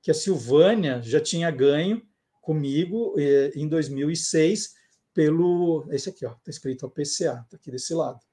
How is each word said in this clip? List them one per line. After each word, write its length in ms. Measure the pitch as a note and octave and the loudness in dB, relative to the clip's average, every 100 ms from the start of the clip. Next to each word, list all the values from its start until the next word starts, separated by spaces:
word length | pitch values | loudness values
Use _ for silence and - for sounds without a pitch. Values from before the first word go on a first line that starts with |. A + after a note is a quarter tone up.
que 80 | - | 0
a 40 | |
Silvânia 840 | D#3 G3 E3 A#2 C#3+ F3+ A3+ D#3 B2 | 0 0 -2 4 6 6 4 0 -4
já 180 | A#2 D3+ | 0 0
tinha 300 | D#3 E3+ E3+ | 0 -2 -2
ganho 500 | C3+ C#3 D3 F3+ A3+ - _ _ _ | 2 2 4 0 -4 -6 _ _ _
comigo, 760 | - D#3 C#3+ C#3+ F3 A3 A#3 D#3+ | -4 -2 0 -2 -2 -2 -2 0
é, 360 | C#3+ C#3 C#3 | 4 4 4
em 140 | C#3 D3+ | -2 -2
dois 200 | D#3+ C#3 | -2 -2
mil 220 | C3+ D3 | -4 -4
e 60 | E3 | -4
seis, 600 | - E3 D#3 G#3+ - _ _ _ _ | -2 2 2 0 -6 _ _ _ _
pelo, 720 | - D#3 E3 F3 F3 E3+ D#3+ - | 0 2 4 2 2 2 0 -2
esse 180 | C#3 - | -6 -6
aqui, 160 | - | -10
ó, 60 | A#2+ | -12
tá 180 | A#2 - | -12 -16
escrito 380 | - C3+ B2+ B2 | -10 -8 -8 -8
A 20 | |
P 160 | - | -8
C 220 | C#3+ - E3 | -6 -2 -4
A, 100 | B2 A#2 | -4 -14
tá 60 | - | -20
aqui 140 | - | -14
desse 220 | B2+ - | -12 -6
lado. 280 | E3 C#3 B2+ _ | -4 -4 -6 _